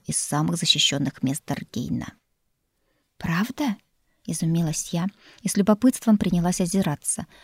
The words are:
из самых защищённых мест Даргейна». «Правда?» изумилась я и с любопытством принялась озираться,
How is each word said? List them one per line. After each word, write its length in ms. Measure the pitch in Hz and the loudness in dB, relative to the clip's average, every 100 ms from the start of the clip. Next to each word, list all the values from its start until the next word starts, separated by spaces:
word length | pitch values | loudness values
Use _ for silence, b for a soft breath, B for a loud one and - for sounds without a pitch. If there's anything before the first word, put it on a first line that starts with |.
| - | -6
из 100 | - | -6
самых 400 | - 151 160 170 | -2 0 0 0
защищённых 640 | 160 151 - 139 143 - | 0 2 2 0 -4 -2
мест 220 | 131 147 - | -4 -4 -4
Даргейна». 680 | 143 - 113 139 120 - - _ _ _ _ _ _ _ _ _ - | -8 -6 -8 -4 -6 -6 -14 _ _ _ _ _ _ _ _ _ -8
«Правда?» 580 | 170 170 226 - 285 196 _ _ _ _ | -2 -2 -2 -2 -2 -2 _ _ _ _
изумилась 680 | - 165 165 165 156 - - | -8 -2 0 2 0 -2 -4
я 160 | 170 190 - b b | -4 -4 -6 b b
и 60 | 190 | -2
с 80 | 202 | 2
любопытством 600 | 196 214 254 - 226 208 | 4 4 4 2 4 4
принялась 440 | 180 175 175 180 | 4 2 0 0
озираться, 640 | 175 196 180 147 - - 156 b | 0 0 0 -2 -4 -6 -8 b